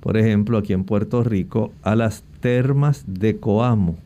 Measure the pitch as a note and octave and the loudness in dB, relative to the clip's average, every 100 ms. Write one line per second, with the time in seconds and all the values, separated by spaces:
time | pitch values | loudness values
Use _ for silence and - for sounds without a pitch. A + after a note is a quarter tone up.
0 | - G2+ A2 G#2 G#2 A2+ G2+ F#2 F#2 G#2 | 0 2 2 2 2 0 0 -2 0 -2
1 | G#2 B2 A#2 G#2 F2+ A2 A2 - - A2 | 0 -2 0 -2 -2 -4 -4 -6 -2 0
2 | A2+ - - - B2 B2 C3 C#3 C#3+ C#3 | 0 -4 -14 -6 -2 0 2 2 2 0
3 | - F#2 G#2+ G#2+ A2+ G#2 B2 A2+ F2+ E2 | -4 -2 -2 -2 0 0 2 2 0 -2